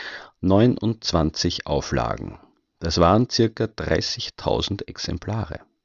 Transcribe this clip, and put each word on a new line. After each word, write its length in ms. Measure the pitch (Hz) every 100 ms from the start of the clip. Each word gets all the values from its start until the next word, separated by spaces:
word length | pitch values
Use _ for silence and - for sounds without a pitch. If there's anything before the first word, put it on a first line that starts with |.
| - - - _
neunundzwanzig 1300 | 92 98 123 - 107 113 - 85 78 - 87 - -
Auflagen. 720 | 69 - 64 58 - - - _ _ _ _
Das 180 | 82 87
waren 320 | 85 107 123
circa 380 | - 113 - 110
dreißigtausend 1200 | - - - - - - - - 57 - 98 -
Exemplare. 720 | - - 85 - 110 98 - - _